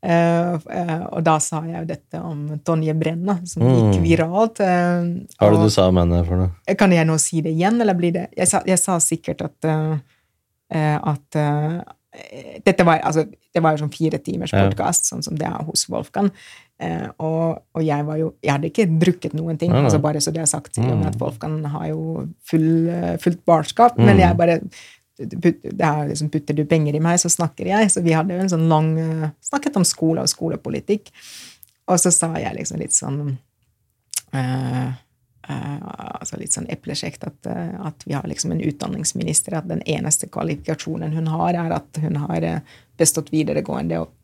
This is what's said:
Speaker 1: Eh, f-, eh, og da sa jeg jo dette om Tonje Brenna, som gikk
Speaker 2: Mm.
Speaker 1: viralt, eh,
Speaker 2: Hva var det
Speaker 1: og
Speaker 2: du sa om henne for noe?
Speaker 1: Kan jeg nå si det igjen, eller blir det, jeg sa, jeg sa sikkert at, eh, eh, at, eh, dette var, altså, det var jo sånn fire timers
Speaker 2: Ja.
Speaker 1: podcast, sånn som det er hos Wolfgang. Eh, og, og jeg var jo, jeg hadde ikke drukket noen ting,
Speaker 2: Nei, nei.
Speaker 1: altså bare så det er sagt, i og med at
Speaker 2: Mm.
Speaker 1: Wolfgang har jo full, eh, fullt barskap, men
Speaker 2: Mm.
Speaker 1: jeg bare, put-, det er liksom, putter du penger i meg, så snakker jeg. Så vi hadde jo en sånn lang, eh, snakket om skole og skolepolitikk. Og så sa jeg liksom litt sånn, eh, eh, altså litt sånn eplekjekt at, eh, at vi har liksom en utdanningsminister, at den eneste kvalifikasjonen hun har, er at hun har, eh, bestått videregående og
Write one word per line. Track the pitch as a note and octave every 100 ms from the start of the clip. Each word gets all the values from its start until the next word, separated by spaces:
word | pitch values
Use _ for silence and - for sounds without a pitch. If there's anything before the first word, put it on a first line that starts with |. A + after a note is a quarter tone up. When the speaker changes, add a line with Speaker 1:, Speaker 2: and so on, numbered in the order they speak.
Speaker 1:
Eh, | F#3+ E3+ E3+ E3+ F3
f-, | E3+ -
eh, | - F3 D#3+ F3
og | -
da | E3 D#3
sa | - D#3+ E3
jeg | E3
jo |
dette | D#3+ D#3+ _ E3
om | E3+ D3 D3 D3+
Tonje | - D#3+ D#3
Brenna, | D#3 D#3 E3 F3+ F#3+
som | F3 -
gikk | A#2+ B2+ A2 F#2+
Speaker 2:
Mm. |
Speaker 1:
viralt, | E2 - E3 F#3 A3+ A3+
eh, | G3 F3+ F3 F3 F3 F3 F#3+ -
Speaker 2:
Hva |
var | G#2
det | G#2
Speaker 1:
og |
Speaker 2:
du | G#2+
sa | - F#2
om | F#2
henne | F2 F2
for | E2+ F2+
noe? | F#2 F2 - G3
Speaker 1:
Kan | G3
jeg | F3 D#3+
nå | D#3+
si | - E3
det | D#3
igjen, | D#3+ F3+ A#3
eller | A3
blir | F3+ F3
det, | E3+ F3 -
jeg | F#3
sa, | F#3
jeg | - F#3
sa | - F3
sikkert | - D#3+ - E3+
at, | E3 _
eh, | D#3+ D#3 D#3 D#3 - _ _ _ _ _ _
eh, | D#3+ D3+ D3+
at, | - C#3+ _ D#3
eh, | D3 D3 D3+ E3+ - - _ - - - C3+ -
dette | - F#3
var, | F3 D#3+
altså, | - D#3 D#3 - _
det | -
var | D#3+ D3+
jo |
sånn | D3+
fire | - D#3+ -
timers | - - F3+
Speaker 2:
Ja. | G2 G2
Speaker 1:
podcast, | G2+ - -
sånn | - -
som | - D#3
det | -
er | -
hos | D#3 - -
Wolfgang. | - - - G3+ G3 - - _ _
Eh, | - E3 - -
og, | D#3+ D#3+ E3 - _
og | -
jeg | D#3+ D3 D3
var | D#3
jo, | D#3+ -
jeg | -
hadde | C#3 D#3
ikke | - G3+ D#3+
drukket | F3+ F3 -
noen | D#3 E3 D#3+
ting, | E3+
Speaker 2:
Nei, | C3
nei. | C#3+
Speaker 1:
altså | D3+
bare | D3 D3+
så | C#3+
det | D#3+
er | D#3+
sagt, | - - -
i |
og | A#2+ D#3
med | F#2+
at | G#2
Speaker 2:
Mm. |
Speaker 1:
Wolfgang | - - - D#3
har | D3+ D3+ D#3+
jo | D#3 D#3+ D#3+ D3 -
full, | - E3 D#3+ E3 E3
eh, | E3+ F3 E3+
fullt | - E3+
barskap, | - D#3+ D#3+ - A#3+ A#3+
men | A#2 G3
Speaker 2:
Mm. |
Speaker 1:
jeg | F3+ E3+
bare, | E3+ E3+ - - - - _ _
put-, | - - E3+ E3
det | - -
er | E3 D3+ D3
liksom, | D3+ D3+
putter | D3+ -
du | D3+
penger | D3+ E3 D3+
i | D3
meg, | E3 F3
så | F3
snakker | - E3 _ F3
jeg. | G3+ A3
Så | -
vi | E3+
hadde | D#3+ E3+
jo | F3
en | F#3+
sånn | E3+ E3
lang, | D#3 D#3+ D#3+
eh, | D#3+ D#3+ D#3 -
snakket | - C#4+ C#4+ C#4
om |
skole | F3 - D#3+ D#3+
og | B2+
skolepolitikk. | - E3 - - D3 - G#3+ - - - - - - _ _ -
Og | F3+
så | F3+
sa | E3+ E3
jeg | D#3+ -
liksom | - - -
litt | -
sånn, | - - C#3 D3 C3 _ _ _ _ _ _ _ - _
eh, | C3+ B2+ C3 B2+ B2+ B2+ B2+ _ _ _ _ -
eh, | C#3 - C#3+ - - - -
altså | - -
litt | -
sånn | - -
eplekjekt | - - - - -
at, | - - -
eh, | - E3+ - -
at | - -
vi |
har | C#3+ -
liksom | - E3
en | E3
utdanningsminister, | - C#3+ - C3+ D#3+ F#3 E3+ D#3 - E3
at | F3+
den | E3 -
eneste | D3+ B2+ D#3 -
kvalifikasjonen | - E3 D3 - D#3+ - D#3+ E3
hun | D#3 D#3+
har, | D#3+ E3+ E3+
er | E3
at | D#3+ - -
hun | D#3 D3
har, | D3 E3
eh, | E3 - - - _ _
bestått | D#3+ - D3
videregående | D#3 D3+ D3 - - D3 E2
og | D#2+ _